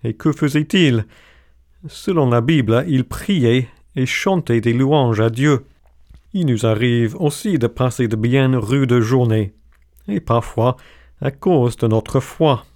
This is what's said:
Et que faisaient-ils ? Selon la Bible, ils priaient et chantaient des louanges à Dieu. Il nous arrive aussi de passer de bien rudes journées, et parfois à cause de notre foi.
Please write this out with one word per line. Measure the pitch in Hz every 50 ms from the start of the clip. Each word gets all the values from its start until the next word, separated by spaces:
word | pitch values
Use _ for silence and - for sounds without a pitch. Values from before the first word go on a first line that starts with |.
| -
Et | 113 110
que | - - 160
faisaient-ils ? | 147 - - 147 135 147 151 - - 190 175 143 123 113 104 - - - - - _ - _ _ _ _ _ _ _ _ - 156
Selon | - - - - 190 165 143 123
la | 120 120
Bible, | 113 127 165 151 - - 113 120 143 180
ils | 147 131 127
priaient | - - - - - 202 180 123 113 120 127 123 - - _ _ _ _
et | - 131
chantaient | 127 - - - 196 190 180 - - 120 117
des | 107 120 117
louanges | 123 135 135 151 151 135 120 113 104
à | 110 113
Dieu. | 110 117 135 151 143 127 - - _ _ _ _ _ _ - _ - - _ _ -
Il | 196 175 143
nous | 123 107 110
arrive | 113 110 107 120 123 120 120 117 110 143 190
aussi | 185 147 147 - - 214 190 147
de | 117 117
passer | - - 127 127 117 - 127 113
de | 110 110
bien | 107 117 123 139 135 131 131 127
rudes | 107 98 131 139 135 127 120 123
journées, | 113 110 127 131 123 113 110 110 104 98 - _ _ - _ _ _ _ _ _ _ -
et | 202 -
parfois | - - 117 117 110 - - - 110 127 123 - - - - - - - - _
à | - 139
cause | 135 - - 190 175 147 123 123 113 -
de | - 117
notre | 110 113 107 - - 135
foi. | 131 - - - 160 156 135 113 - _ _